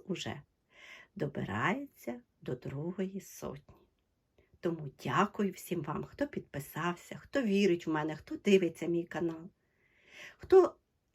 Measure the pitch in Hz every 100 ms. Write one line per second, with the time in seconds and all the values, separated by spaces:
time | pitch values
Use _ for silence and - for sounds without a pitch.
0 | - 165 113 143 - _ _ - - -
1 | - - 143 131 - 104 147 262 285 -
2 | - 247 - _ - - - 135 170 185
3 | 190 196 - - - 147 - - _ _
4 | _ _ _ _ _ _ 175 165 147 -
5 | - 139 208 - 196 - - 175 147 147
6 | 151 - 285 185 - 143 - - 170 170
7 | - 147 - 277 220 196 196 170 165 156
8 | 156 151 - 311 208 190 165 - 165 170
9 | 170 160 170 160 180 _ _ _ _ _
10 | - - - - - 370 - - _ _
11 | _